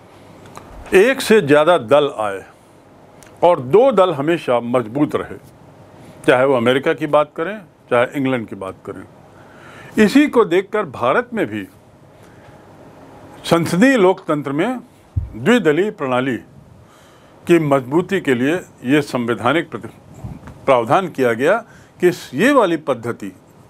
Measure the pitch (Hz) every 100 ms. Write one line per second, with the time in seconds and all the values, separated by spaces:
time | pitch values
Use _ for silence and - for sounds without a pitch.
0 | - - - - - - - - - 185
1 | 233 262 - 214 143 147 156 170 113 143
2 | 147 110 107 95 - - _ _ _ _
3 | - - - - 165 170 123 185 269 202
4 | 185 147 147 170 - 120 120 127 107 -
5 | 202 98 - 95 - - - - - -
6 | - - - 127 135 127 117 131 160 160
7 | 156 147 151 - 165 214 165 _ _ 120
8 | 123 143 131 127 104 101 95 92 - 95
9 | - - - - - - - - - -
10 | 208 277 302 247 196 175 196 214 175 120
11 | 120 180 247 220 131 107 92 - _ _
12 | - - - - - - - - - -
13 | - - - - - 170 165 170 262 262
14 | 185 185 - 151 139 143 214 254 - _
15 | _ - - 107 139 240 160 147 208 208
16 | 139 123 135 110 - - - - - _
17 | _ _ _ - - 170 151 139 123 156
18 | 180 190 143 120 135 175 - - 120 147
19 | 143 123 117 110 117 156 156 110 - -
20 | - - - - - - - 127 113 165
21 | 180 135 123 113 143 226 220 - - _
22 | 180 - - 127 240 285 196 165 151 120
23 | 117 110 98 95 _ _ _